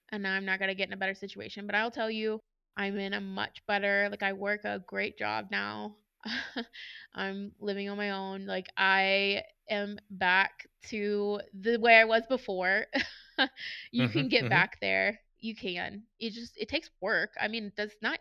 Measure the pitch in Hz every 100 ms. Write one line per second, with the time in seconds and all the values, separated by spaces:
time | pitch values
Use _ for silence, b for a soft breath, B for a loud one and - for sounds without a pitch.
0 | - 208 196 190 196 190 196 190 190 190
1 | 190 190 202 202 208 208 202 202 233 247
2 | 220 220 220 220 - _ _ - 196 202
3 | 196 202 196 190 214 - - 202 202 202
4 | 202 202 196 196 202 208 208 202 185 196
5 | 196 - 208 220 196 202 202 - 208 208
6 | _ _ 214 247 - 262 240 B B B
7 | B - 190 196 202 - 208 196 202 202
8 | 208 196 190 196 196 190 185 - 190 190
9 | 190 196 196 202 - _ - 208 202 208
10 | - 185 185 185 196 - - _ - 214
11 | 208 208 202 208 - 196 208 233 233 226
12 | 226 226 226 262 - 185 180 196 - 277
13 | - - - - 269 - B B B 240
14 | 247 320 262 233 214 185 190 - 196 190
15 | 190 220 _ _ 226 220 190 175 - 202
16 | 226 - 226 226 233 - 226 302 - -
17 | 190 185 - - 214 226 208 - 208 -
18 | 220 320